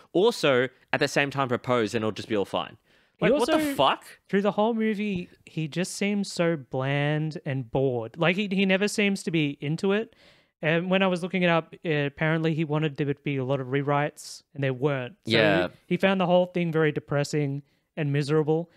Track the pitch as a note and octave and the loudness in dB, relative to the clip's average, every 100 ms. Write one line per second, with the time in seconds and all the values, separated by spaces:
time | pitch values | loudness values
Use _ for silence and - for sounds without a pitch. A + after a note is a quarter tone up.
0 | _ E3 A3+ - D3+ B2+ B2+ - _ C3 | _ 2 2 2 2 2 0 -4 _ 0
1 | C#3+ D3+ C#3 C#3 C3 A#2 - B2 G#2+ A2+ | 0 0 0 -2 -2 -2 0 0 0 -2
2 | G#2+ G2 G2+ G#2+ F#2+ F#2 - - _ _ | -4 -4 -4 -2 -2 -4 -6 -12 _ _
3 | _ _ G3 C#4+ B3 D#4 D4 C4+ C#3 G#3+ | _ _ 2 2 2 2 0 2 2 0
4 | - - - G3 G3+ G#3 G#3+ A3+ A3 G3+ | -6 -20 -2 0 2 2 0 0 -2 -2
5 | G#3 F3+ F3+ - - D#3+ D#3 E3 F#3 - | -4 -4 -8 -16 -12 -8 -6 -4 -6 -4
6 | G3+ G3+ G3 - E3+ D#3+ B2 C3 C3+ C#3+ | -2 -2 -2 0 0 0 -4 -4 -2 0
7 | D3 D3+ D#3 - D3+ C3+ A#2 C#3 C3+ A#2+ | 0 0 -2 -6 -6 -6 -2 0 0 0
8 | A2+ D#3+ - F#3+ G#3 G3 G3 F#3 G#3 - | -6 0 0 0 0 0 2 2 0 0
9 | G3+ G3 - E3 D3 C#3+ C#3+ E3 G3 G#3 | 0 0 -2 0 0 -2 -4 -2 0 0
10 | A3+ _ - _ _ _ D#3 E3 F#3 F#3+ | -4 _ -20 _ _ _ 0 0 2 2
11 | F#3+ F3+ F3+ F#3 F3+ E3 E3 - F3 D3 | 2 0 -2 0 2 2 0 -6 -2 -2
12 | C#3+ - D#3 D#3+ D#3+ D#3 D#3 D3+ D#3 C3+ | -2 -2 0 0 0 0 -2 -2 -2 -2
13 | C#3+ C#3+ D3+ C#3 B2+ C#3 B2+ C#3 C#3 C#3+ | -4 -4 -4 -4 -2 -2 -2 -2 0 0
14 | D3 - - - _ C#3 C3+ B2+ D3 C3+ | -2 -6 -16 -18 _ -4 -4 0 -2 -2
15 | B2 - - A2 G#2+ F#2+ F2+ - - F3 | -6 -10 0 4 4 4 0 -6 -4 0
16 | F#3+ F#3+ F3 F3+ F3+ F3+ E3+ D#3+ D#3 D3 | 2 2 4 2 2 -2 -2 2 0 0
17 | - C#3+ C#3+ D3+ C#3+ C#3+ - _ _ - | -4 -2 -2 -2 -2 -6 -12 _ _ -6
18 | D3 C#3 C#3 D#3 D3+ D#3+ E3+ | -2 -2 0 0 2 0 -2